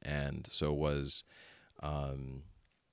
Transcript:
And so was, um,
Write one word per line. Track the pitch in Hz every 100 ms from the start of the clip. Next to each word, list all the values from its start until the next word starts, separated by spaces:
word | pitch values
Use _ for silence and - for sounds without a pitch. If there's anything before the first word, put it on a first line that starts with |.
And | - 73 71 69 -
so | - 76
was, | 73 76 71 69 - - - - - - -
um, | 73 73 69 67 67 65 - - _ _ _